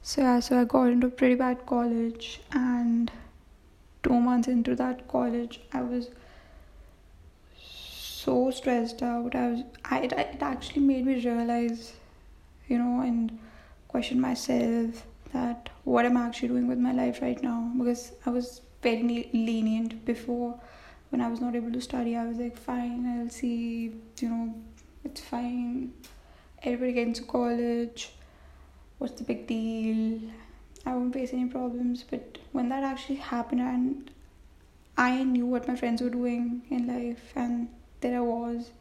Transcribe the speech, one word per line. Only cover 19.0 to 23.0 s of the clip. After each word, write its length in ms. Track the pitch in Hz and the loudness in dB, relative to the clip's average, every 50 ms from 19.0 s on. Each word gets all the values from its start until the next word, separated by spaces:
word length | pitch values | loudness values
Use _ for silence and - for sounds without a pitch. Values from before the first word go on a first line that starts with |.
| 233 | 2
ne-, 260 | 240 233 233 233 - - | 0 0 0 -4 -2 0
lenient 720 | 226 226 226 233 226 220 220 220 220 226 226 226 - - | 0 2 2 0 2 2 2 2 2 0 -2 -4 -6 -4
before. 520 | - 233 233 - - 240 240 240 240 240 247 - - - - - - - - - - | -4 -4 -2 -2 -4 -2 -2 -2 -4 -6 -10 -14 -20 -20 -20 -20 -20 -20 -20 -12 -4
When 100 | - 247 | -2 0
I 80 | 240 233 | 0 0
was 140 | 233 226 247 | -2 -2 -2
not 120 | 247 233 | -2 -2
able 160 | 240 226 233 | -2 -2 -2
to 120 | 233 254 247 | -4 -4 -4
study, 340 | - - 254 240 233 233 | -4 -4 -2 -2 0 0
I 80 | 233 233 | 0 -2
was 140 | 233 233 226 | -4 -4 -4
like, 180 | 240 240 240 | -6 -6 -8
"Fine, 480 | - - - 254 247 240 240 240 240 | -10 -6 -4 -4 -2 -2 -2 -2 -2